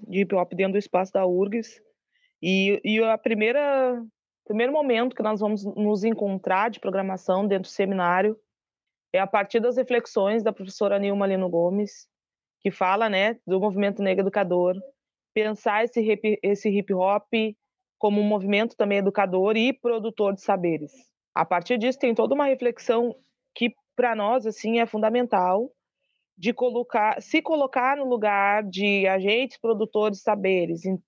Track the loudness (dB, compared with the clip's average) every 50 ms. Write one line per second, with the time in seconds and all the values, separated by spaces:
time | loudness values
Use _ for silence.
0 | -6 -6 -2 -2 0 2 0 0 -2 -2 -2 -2 -2 0 0 -2 -2 0 0 -2
1 | 0 0 0 0 2 2 2 2 0 0 -2 -6 -6 -8 -14 -20 _ _ _ _
2 | _ _ _ _ _ _ _ -6 -2 0 2 2 2 2 0 0 0 0 2 2
3 | 2 2 0 0 0 -2 0 0 0 0 0 0 0 0 0 0 0 0 -2 -4
4 | -8 -14 _ _ _ _ _ _ _ -6 -2 -2 0 0 0 0 0 2 2 0
5 | 0 -2 -2 -2 -2 -2 -2 0 -2 -2 -2 -4 -6 -8 -4 -2 0 0 0 2
6 | 0 0 0 0 -2 -4 -4 -4 -2 -2 0 0 0 -2 -4 -6 -8 -4 -4 -2
7 | -4 -4 -6 -6 -2 -2 0 0 2 2 0 0 -2 -4 -4 -2 -2 0 0 0
8 | 2 2 2 2 2 0 0 -4 _ _ _ _ _ _ _ _ _ _ _ _
9 | _ _ -2 -2 -2 0 0 -2 -2 0 -2 0 0 0 0 0 -2 0 0 -2
10 | -2 -2 -2 0 0 2 0 0 0 -2 -4 -4 -10 -12 -6 -2 0 0 0 0
11 | 0 0 0 0 0 0 0 0 -2 -2 0 0 0 0 0 -2 -4 -4 -8 -16
12 | -20 _ _ _ _ _ _ _ _ _ _ _ -4 -4 -2 0 0 2 2 2
13 | 2 0 2 2 0 0 -2 -4 -4 -2 -2 0 0 0 0 0 -2 -2 -2 -2
14 | 0 0 0 0 0 0 0 0 0 0 2 0 2 0 -2 -4 -8 -16 _ _
15 | _ _ _ _ _ _ -4 -2 -2 -2 -2 -4 -2 -2 0 0 0 0 0 0
16 | 2 2 0 0 0 -2 -2 0 0 0 0 0 0 0 0 0 0 0 -2 0
17 | 2 2 0 0 -2 -2 -2 -2 -2 -2 -4 _ _ _ _ _ _ _ _ -2
18 | 0 2 2 2 2 2 0 0 0 0 2 2 0 0 0 -2 0 2 2 2
19 | 2 0 0 0 0 0 2 2 2 2 2 2 2 0 0 -2 -2 -2 -2 -2
20 | -4 -6 -2 -2 0 0 -2 -2 -2 -2 0 0 0 -2 -2 -2 -6 -10 _ -20
21 | _ _ _ _ _ _ -4 -4 -2 0 0 -2 0 0 -2 0 0 -2 -2 0
22 | 0 0 2 2 2 0 2 0 2 0 0 0 0 -4 -4 -4 -2 0 0 0
23 | 0 -2 -4 -8 _ _ _ _ _ _ -6 -4 -4 -4 -4 _ _ _ -2 0
24 | 0 0 0 0 0 0 0 0 0 -4 -8 -6 -4 -2 0 0 0 0 -2 0
25 | 0 2 2 0 0 2 2 2 2 2 2 0 -2 -4 _ _ _ _ _ _
26 | _ _ _ _ _ _ _ -4 -2 -2 -2 0 -2 -2 0 -2 -4 -2 0 2
27 | 2 2 0 -2 -4 -2 -2 -2 0 0 0 0 0 0 0 0 0 0 0 0
28 | -2 -2 -2 0 0 0 2 2 2 2 2 0 -2 -4 -4 -2 0 2 2 2
29 | 2 2 2 2 2 2 0 0 0 -4 -6 -6 -2 -2 0 0 -2 -2 0 0
30 | 0 0 -2 -2 -2 -2 -2 0 0 0 2 2 0 -2 -4 -6 -4 -4 -4 -4
31 | _